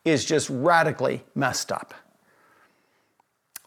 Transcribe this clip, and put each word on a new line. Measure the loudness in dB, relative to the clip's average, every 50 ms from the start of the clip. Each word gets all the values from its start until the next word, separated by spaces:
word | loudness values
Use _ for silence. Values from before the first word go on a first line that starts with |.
| 0
is | 2 2 2 2
just | 0 0 0 0 -2
radically | -4 -2 2 4 4 4 4 2 0 -2 -2 -2 -4 -4 -8 _ -4
messed | -2 -2 -2 -2 -4 -6 -6 -6
up? | -8 -8 -12 -20 -20 -20 _ _ _ _ _ _ _ _ _ _ _ _ _ _ _ _ _ _ _ _ _ _ _ _ _ _ _ _ _ -20 -20 _